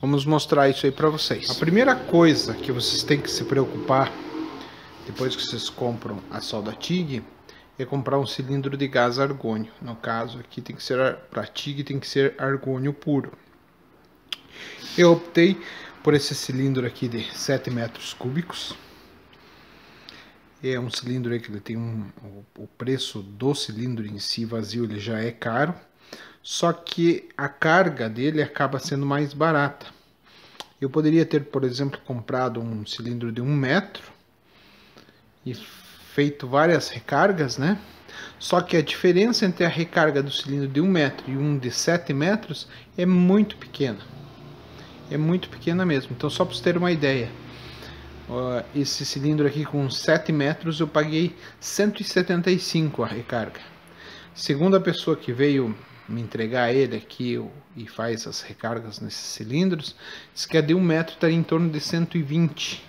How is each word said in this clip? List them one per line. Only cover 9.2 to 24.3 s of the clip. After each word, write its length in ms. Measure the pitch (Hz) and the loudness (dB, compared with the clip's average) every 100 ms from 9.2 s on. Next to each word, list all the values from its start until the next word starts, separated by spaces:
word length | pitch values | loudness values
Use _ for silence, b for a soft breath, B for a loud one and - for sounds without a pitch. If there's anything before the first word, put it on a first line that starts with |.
| 139 139 113 110 110 - | -2 -2 -4 -4 -6 -12
No 120 | 123 | -14
caso 440 | 113 - 113 117 123 | -10 -6 -4 -6 -10
aqui 240 | 117 - | -14 -14
tem 120 | 120 | -14
que 80 | 131 | -14
ser 160 | - 127 | -4 0
ar-, 180 | 131 123 - | 0 0 -8
pra 140 | - | -8
tig 400 | 101 - - 143 | -8 -8 -8 -8
tem 160 | 143 139 | -6 -6
que 60 | - | -2
ser 280 | 135 135 - | 2 2 2
argônio 560 | 135 135 131 131 135 | -2 -2 -2 -2 -2
puro. 360 | 143 - 143 123 - _ _ _ _ _ _ _ _ _ - B B B B B - | -4 0 0 0 -12 _ _ _ _ _ _ _ _ _ -16 B B B B B 6
Eu 160 | 175 | 8
optei 480 | 170 - - 170 190 B B B B | 8 4 4 6 4 B B B B
por 120 | - | 4
esse 200 | 147 143 | 4 2
cilindro 520 | 139 - 131 135 131 123 | -6 -4 -2 0 0 -2
aqui 200 | - 127 | -2 -4
de 160 | 117 - - | -4 -8 -8
sete 340 | - 135 - | 0 0 0
metros 440 | 123 113 - - | -4 -4 -8 -14
cúbicos. 600 | - 123 139 170 - - - - - - - - - B B B B B B B B B B _ _ | -8 -4 -4 -6 -8 -10 -12 -18 -20 -20 -20 -20 -20 B B B B B B B B B B _ _
É 160 | 135 127 | -4 -2
um 80 | 123 | -4
cilindro 460 | - 123 127 120 | -6 -4 -4 -2
aí 60 | 117 | -4
que 100 | 113 | -6
ele 100 | 104 | -12
tem 160 | - 113 | -8 -8
um, 300 | 117 113 98 - 101 101 104 - | -6 -6 -10 -14 -18 -18 -20 -20
o, 60 | |
o 40 | 107 | -20
preço 540 | _ 123 131 - 110 | _ -2 -2 -2 -8
do 340 | 98 101 127 | -12 -4 -2
cilindro 520 | 147 - 110 123 120 104 | -2 -4 -6 -6 -4 -6
em 120 | 104 | -8
si 280 | - | -6